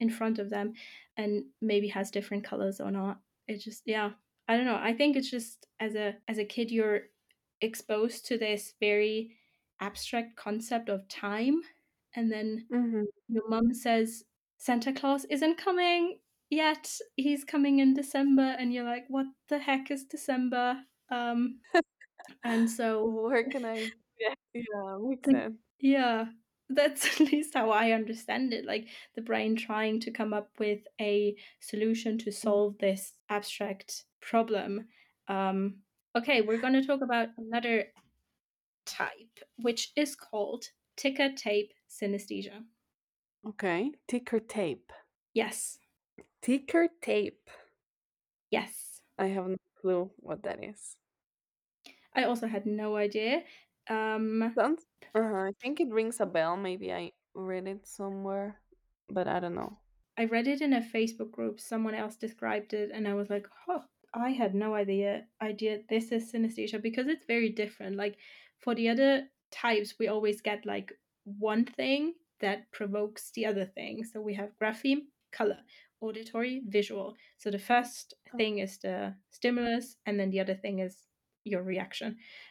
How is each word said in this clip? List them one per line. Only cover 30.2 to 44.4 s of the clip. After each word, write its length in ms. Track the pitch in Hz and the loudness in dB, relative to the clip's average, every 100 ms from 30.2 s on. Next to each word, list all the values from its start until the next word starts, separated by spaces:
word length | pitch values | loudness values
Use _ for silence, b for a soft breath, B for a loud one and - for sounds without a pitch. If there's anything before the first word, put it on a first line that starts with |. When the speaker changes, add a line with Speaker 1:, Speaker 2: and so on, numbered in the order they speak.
| 214 | -2
Speaker 1:
up 180 | 208 208 - | -2 -4 -2
with 220 | 214 208 - - | -2 -2 -6 -4
a 360 | 208 208 208 208 B B | 2 2 2 -2 B B
solution 580 | - 208 226 226 226 220 | -6 0 2 2 0 -2
to 120 | 208 | -4
Speaker 2:
Mm. 40 | |
Speaker 1:
solve 440 | 202 220 208 208 208 | -2 2 4 2 2
this 360 | 196 190 - - - | 0 0 -4 -12 -4
abstract 760 | 208 202 - 202 190 - - - _ | -4 -4 -6 -6 -6 -10 -14 -14 _
problem. 680 | - 226 226 208 202 202 226 b b b - | 0 2 4 0 -2 -4 -8 b b b -4
Um, 480 | 196 190 190 196 196 _ _ _ 240 | 0 2 2 0 -4 _ _ _ -2
okay, 240 | 233 247 | 2 4
we're 200 | 214 226 | 4 2
gonna 240 | 254 269 | 4 4
talk 180 | 269 277 | 4 2
about 260 | 262 233 226 - | 2 0 0 -6
another 500 | 220 233 240 226 - _ _ _ _ _ _ _ _ _ - | -4 -2 2 2 0 _ _ _ _ _ _ _ _ _ -10
type, 520 | - - - 226 - - - | -4 -4 -6 -18 -20 -20 -4
which 360 | 233 233 - - | -2 -2 -2 -2
is 200 | 294 - | -2 -4
called 480 | - 214 202 240 - _ _ - | -8 -4 -4 -6 -12 _ _ -4
ticker 340 | 277 269 277 269 | -2 2 0 0
tape 360 | 220 208 208 _ - | 0 0 0 _ -20
synesthesia. 760 | - 202 202 - 202 202 202 226 _ _ _ _ _ _ _ 214 | -6 -4 -4 -4 -8 -8 -12 -20 _ _ _ _ _ _ _ -14
Speaker 2:
Okay, 460 | 208 196 170 269 - - | -4 -2 0 -2 -6 -4
ticker 320 | 247 247 226 | -4 -2 -4